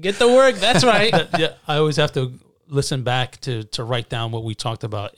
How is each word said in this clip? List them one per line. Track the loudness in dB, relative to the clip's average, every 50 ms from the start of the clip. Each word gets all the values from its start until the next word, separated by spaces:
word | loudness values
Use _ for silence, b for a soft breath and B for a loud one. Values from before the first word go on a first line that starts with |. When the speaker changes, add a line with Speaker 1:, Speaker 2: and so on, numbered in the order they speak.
Speaker 1:
Get | -6 -6 0
to | 2 4
work. | 6 6 6 6 6 4
That's | 2 0 2 4 4 4
right. | 4 4 4 2 2 2
Speaker 2:
<laughs> | 0 0 0 0 -2
Yeah, | -2 -2 -4 -8 _ -4
I | 0
always | 0 0 2 2 0
have | 0 0 0
to | -4 -4 -4 -6 -12 _ _ _ _ _
listen | _ -4 -4 -2 -2 -4 -4 -4
back | -2 -2 -2 -2 -4 -8 -10 -8
to, | -8 -8 -8 -8
to | -10 -10 -10 -6
write | -6 -6 -6 -6 -6
down | -8 -8 -6 -6 -8
what | -8 -8
we | -8 -8
talked | -8 -6 -8 -8 -8 -8
about. | -8 -8 -8 -10 -10 -10